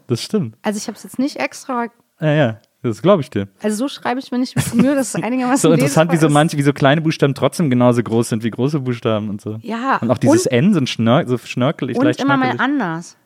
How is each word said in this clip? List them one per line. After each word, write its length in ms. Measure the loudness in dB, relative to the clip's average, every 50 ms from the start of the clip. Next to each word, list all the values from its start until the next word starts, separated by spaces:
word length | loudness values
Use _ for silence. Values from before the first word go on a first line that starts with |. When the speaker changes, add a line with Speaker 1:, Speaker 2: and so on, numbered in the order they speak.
| -6 -6
Speaker 1:
das 140 | -6 -6
stimmt. 340 | -4 -4 -4 -4 -4 -4 -8 _
Speaker 2:
Also 160 | -6 -6 -6 -6
ich 100 | -8 -12
hab's 160 | -12 -14 -18
jetzt 140 | -12 -6 -4
nicht 200 | -4 -4 -4 -6
extra 500 | -8 -8 -8 -12 -10 -8 -6 -6 -6 -6 -10 _ _ _ _ _
Speaker 1:
Ja, 120 | -2 0
ja, 280 | 2 2 2 0 0 -4 _ _ _ _ -6
das 180 | -6 -6 0
glaub 180 | 2 2 2 2
ich 100 | 0 -2
dir. 160 | -4 -4 -6 -6 _ _ -6
Speaker 2:
Also 120 | -4 -4 -2
so 100 | -4 -6
schreibe 320 | -6 -6 -6 -6 -4 -6
ich 120 | -6 -6
mir 60 | -4 -4
nicht 180 | -4 -2 -4
mit 200 | -6 -6 -2 0
Mühe, 180 | 2 2 2 2
dass 200 | 0 -2 -2 -4
es 0 |
Speaker 1:
<laughs> 80 | -4 -4
Speaker 2:
einigermaßen 380 | -4 -2 -2 0 0 0 2
Speaker 1:
So 100 | 4 4 4
interessant, 380 | 4 2 2 2 2 2 2
wie 40 | 2 2
so 100 | 4 4
Speaker 2:
lesbar 20 |
ist. 40 | 4
Speaker 1:
manche, 240 | 4 2 2 0 2
wie 40 |
so 120 | 2 2 2
kleine 280 | 4 4 4 4 2
Buchstaben 320 | 2 -2 0 0 0 0 0
trotzdem 360 | 0 -2 -2 0 0 0 2
genauso 320 | 4 4 6 6 6 4 2
groß 260 | 2 0 0 0 0
sind 140 | -2 -2 -2
wie 80 | -4
große 280 | -2 -2 -2 -2 -2 -2
Buchstaben 480 | -2 -4 -6 -4 -2 -2 -2 -2 -2 -6
und 120 | -8 -8
so. 160 | -8 -10 -10 -10
Speaker 2:
Ja, 360 | -10 -10 -8 -6 -2 -2 -2 -2
Speaker 1:
Und 140 | 0 0
auch 60 | 0 2
dieses 260 | 4 4 4 4 2
Speaker 2:
und 60 | 2 2
Speaker 1:
N, 200 | 2 4 4 2
so 60 | 2
ein 80 | 0 -2
Schnör-, 400 | -2 0 2 2 2 2 2 0
so 100 | -2 -4
schnörkelig, 580 | -4 -6 -4 -2 -2 -2 -2 -4 -6 -4 -2 0
Speaker 2:
und 80 | 0
Speaker 1:
leicht 160 | 0 0 0
Speaker 2:
immer 160 | 0 0 0 0
mal 140 | 0 -2
Speaker 1:
schnörkelig. 100 | -2 -2 -2 -2 -2 -2
Speaker 2:
anders. 360 | -2 -4 -4 -8 -10 -14 -20 _ _